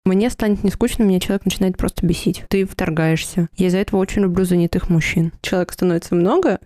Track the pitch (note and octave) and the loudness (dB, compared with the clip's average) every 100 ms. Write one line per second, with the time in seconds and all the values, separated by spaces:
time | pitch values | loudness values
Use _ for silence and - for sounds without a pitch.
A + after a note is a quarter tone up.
0 | F#3+ F#3 A#3+ - G#3+ G3+ G3 - A#3+ - | 0 2 0 0 -2 0 0 0 0 2
1 | G3+ F#3 - G3 F#3 - F#3+ F#3 E3+ - | 2 2 0 -2 -2 0 0 0 -2 0
2 | E3+ E3+ - - - G3 F#3+ - F3+ D#3 | -2 0 -2 -4 -2 -2 -2 -4 -2 0
3 | D#3+ D#3+ - F#3+ E3 - F#3 F#3 G3+ F#3+ | 0 0 -2 -4 -2 0 0 0 0 0
4 | F#3+ G#3 F#3+ F3 F3+ F3 E3+ F3+ - E3+ | 0 0 2 2 2 2 2 0 0 0
5 | - - E3 - - F#3 F3 - F3+ E3+ | 0 0 -2 -4 -4 -2 -2 -2 0 0
6 | - F3+ F3+ E4+ E4+ F#3 | 0 0 2 2 2 -2